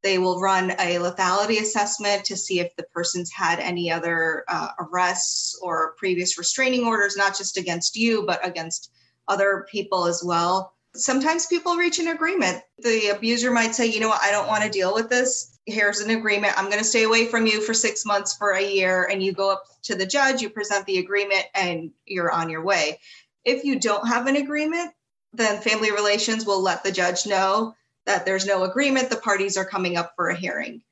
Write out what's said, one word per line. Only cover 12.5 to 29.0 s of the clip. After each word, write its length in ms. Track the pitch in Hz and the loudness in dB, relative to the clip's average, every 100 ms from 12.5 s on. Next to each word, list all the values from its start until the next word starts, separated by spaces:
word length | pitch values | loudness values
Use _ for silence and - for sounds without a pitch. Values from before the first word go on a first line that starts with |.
| 175 - - | -2 -10 -4
The 300 | 240 220 208 | 0 2 2
abuser 420 | 202 226 240 247 | 0 0 0 2
might 240 | 233 226 | 2 2
say, 120 | 226 233 | 2 0
"You 120 | 214 | 2
know 100 | 220 | 0
what, 140 | 208 | 2
I 80 | 202 | 2
don't 160 | 208 202 | 2 0
want 160 | 214 | 0
to 80 | 214 | 0
deal 240 | 196 185 | 0 0
with 160 | 214 226 | 0 0
this. 480 | 247 254 - - _ - | 0 0 -2 -8 _ -8
Here's 320 | 220 208 208 | 0 0 0
an 120 | 208 | 0
agreement. 440 | 226 214 202 208 - | 0 0 0 2 0
I'm 140 | 196 | 0
gonna 140 | 208 | 0
stay 180 | 220 233 | 2 2
away 240 | 220 226 233 | 4 4 4
from 220 | 233 220 | 2 2
you 120 | 214 | 2
for 140 | 214 | 0
six 320 | 226 220 214 214 | 0 0 -2 -2
months, 300 | 202 196 - | -2 -2 -2
for 160 | 208 | 0
a 100 | 190 | 2
year," 460 | 202 196 185 185 180 | 2 2 2 2 2
and 100 | 196 | 0
you 120 | 190 | -2
go 180 | 185 196 | 0 0
up 140 | 190 - _ | 0 -4 _
to 140 | - 190 | -6 -4
the 100 | 190 | 0
judge, 340 | 285 269 254 | 2 2 2
you 80 | 220 | -4
present 380 | 220 202 202 196 | -6 -2 -2 0
the 120 | 190 | -2
agreement, 460 | 180 202 196 196 - 196 | 0 0 2 0 0 -2
and 340 | 180 170 165 _ - | -2 -2 -8 _ -8
you're 240 | 190 170 | -2 0
on 180 | 170 165 | 0 -2
your 140 | 160 | -4
way. 380 | 175 185 151 151 - - _ _ | 0 2 2 -4 -18 -20 _ _
If 200 | 240 262 | 0 0
you 160 | 285 226 | 0 0
don't 260 | 226 208 233 | 0 0 0
have 220 | 240 254 | 0 2
an 80 | 285 | 0
agreement, 560 | 277 294 302 339 349 _ _ _ _ | 0 -2 -2 -2 -6 _ _ _ _
then 280 | - 220 208 | 0 0 2
family 300 | 214 214 220 | 0 0 0
relations 560 | 208 208 208 214 220 208 | 2 2 2 2 -2 0
will 160 | 196 | 2
let 220 | 185 - | 2 0
the 80 | 196 | -2
judge 340 | 190 180 180 208 | 0 0 0 0
know 480 | 190 190 208 226 - _ _ - | 2 2 2 0 -8 _ _ -2
that 180 | 196 | 0
there's 220 | 190 190 196 | 2 0 2
no 180 | 190 | 2
agreement, 460 | 185 208 285 269 | 2 2 2 2